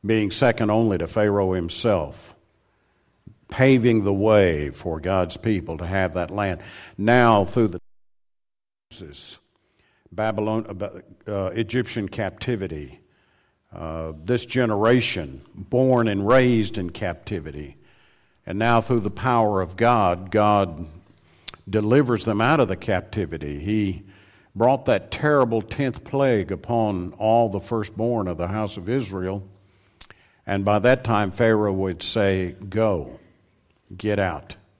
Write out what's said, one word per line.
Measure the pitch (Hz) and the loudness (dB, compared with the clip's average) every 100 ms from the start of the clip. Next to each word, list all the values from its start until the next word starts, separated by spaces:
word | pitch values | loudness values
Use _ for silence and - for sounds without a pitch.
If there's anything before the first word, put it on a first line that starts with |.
| 101 | 2
being | 110 101 | 0 0
second | - 127 - 107 | 2 2 4 2
only | 107 113 92 | 2 2 0
to | 80 | -2
Pharaoh | 110 104 101 95 | 0 2 2 0
himself, | 92 85 - 117 95 73 - - - _ _ _ _ _ _ _ _ - _ _ | 0 -4 -2 0 0 -2 -10 -20 -20 _ _ _ _ _ _ _ _ -20 _ _
paving | - 131 131 120 113 | 4 6 6 6 4
the | 101 | 2
way | 98 107 107 92 78 73 | 2 4 6 6 2 -4
for | - 90 80 | -8 -8 -6
God's | 87 95 90 - | -2 0 -2 -4
people | 113 101 82 82 | -2 -2 -4 -10
to | 87 | -4
have | 95 92 | -2 -2
that | 90 85 | -2 -6
land. | 98 98 87 - - - - | -4 -4 -6 -10 -20 -18 -4
Now, | 104 123 117 107 | 4 6 6 4
through | 95 127 110 | 2 0 0
the | 82 - _ _ _ _ _ _ _ _ _ _ - 80 71 - - _ _ _ _ _ _ _ | -2 -16 _ _ _ _ _ _ _ _ _ _ -20 -18 -18 -18 -20 _ _ _ _ _ _ _
Babylon, | 92 110 107 104 110 104 | -4 -2 0 0 -2 -4
uh, | 98 101 - - - - | -8 -8 -10 -20 -16 -8
uh, | 101 95 | -4 -4
Egyptian | 90 104 127 120 - 98 | -4 -2 -2 -4 -6 -6
captivity, | - 95 - - 113 92 78 69 - _ _ _ _ _ _ _ | -6 -6 -6 -6 -4 -6 -8 -12 -18 _ _ _ _ _ _ _
uh, | 87 82 80 80 78 | -12 -10 -8 -10 -10
this | 82 120 - | -2 -2 0
generation | 131 120 101 110 123 110 95 71 65 - | 0 2 4 4 4 2 -6 -8 -14 -20
born | - - 127 131 123 113 | -20 -2 2 4 4 2
and | 98 98 | 0 4
raised | 131 123 117 98 - | 6 6 2 0 -4
in | 90 | -8
captivity, | - 95 82 - 95 76 73 71 69 _ _ _ _ _ _ - | -6 -6 -6 -8 -8 -8 -12 -14 -18 _ _ _ _ _ _ -10
and | 98 | -2
now | 113 117 | 2 2
through | 110 120 | 2 -2
the | 101 | -2
power | - 127 120 110 98 | -4 0 2 2 0
of | 90 95 | -4 0
God, | 117 120 95 87 95 | 2 4 2 0 -2
God | 107 104 104 92 78 80 78 _ _ _ _ - - - | 2 4 4 0 -4 -14 -16 _ _ _ _ -18 -18 -4
delivers | 107 107 131 127 113 | -2 4 4 4 0
them | 113 104 | 0 0
out | 117 156 | 2 4
of | 110 | 2
the | 92 | -2
captivity. | - 92 - 110 82 78 73 73 | -2 -2 -2 -6 -6 -6 -8 -8
He | 87 107 98 90 - - _ _ _ 98 | -2 -2 -2 -4 -14 -20 _ _ _ 2
brought | 123 135 139 | 2 4 2
that | 101 - | 0 0
terrible | - 151 147 123 113 | -4 2 4 4 0
tenth | - - 139 - | -4 -6 -6 -6
plague | - 139 139 113 90 | -6 0 2 2 -2
upon | 87 - 117 110 95 87 - | -8 -2 -2 0 -2 -6 -4
all | 110 117 113 | 2 2 2
the | 95 | -2
firstborn | - 113 101 - 117 117 92 | -4 -6 -6 -4 -2 -2 -4
of | 85 | -4
the | 87 | -4
house | 104 104 101 | -4 -6 -8
of | 90 | -4
Israel. | 131 104 95 92 101 98 _ _ _ _ _ - - _ _ - | -4 -4 -6 -6 -6 -10 _ _ _ _ _ -20 -20 _ _ -4
And | 98 | -2
by | 98 104 | 2 2
that | 117 127 | 4 2
time, | 117 107 101 | 2 0 -2
Pharaoh | - 117 110 104 | 0 2 2 0
would | 95 95 87 | -2 -4 -6
say, | - 113 98 92 90 90 101 | -4 0 2 0 -2 -8 -6
"Go, | 107 110 90 69 - _ _ _ _ _ _ _ | 0 0 0 -6 -16 _ _ _ _ _ _ _
get | 92 104 101 | -8 -2 0
out." | 95 76 - - _ | 0 -4 -14 -20 _